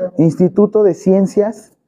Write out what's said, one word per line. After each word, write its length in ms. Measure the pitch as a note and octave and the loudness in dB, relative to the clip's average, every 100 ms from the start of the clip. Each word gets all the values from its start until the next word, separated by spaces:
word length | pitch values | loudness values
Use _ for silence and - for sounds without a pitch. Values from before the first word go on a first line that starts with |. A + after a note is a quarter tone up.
| F3+ - | -6 -2
Instituto 640 | D#3+ - F3+ G3 G#3 G#3+ | -2 0 0 0 0 2
de 100 | G3+ | 0
Ciencias 840 | - F#3+ F#3+ F#3+ G#3 G3+ G#3+ - _ | 0 0 0 0 -2 -4 -8 -18 _